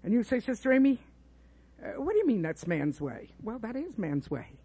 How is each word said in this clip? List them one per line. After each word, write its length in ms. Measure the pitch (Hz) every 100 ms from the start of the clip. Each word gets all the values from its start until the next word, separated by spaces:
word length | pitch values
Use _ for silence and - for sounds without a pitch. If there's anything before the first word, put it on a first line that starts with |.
And 100 | -
you 100 | 233
say, 180 | 220 254
"Sister 300 | - 247 262
Amy, 280 | 262 269 247 - - - - - - - -
uh, 100 | -
what 200 | - 285
do 60 | 427
you 80 | 392
mean 160 | 220
that's 240 | 160 160 170
man's 340 | 165 147 -
way?" 300 | 143 107 - -
Well, 160 | 214 247
that 140 | 220
is 220 | 254 339 226
man's 340 | 175 143 -
way. 280 | 147 - -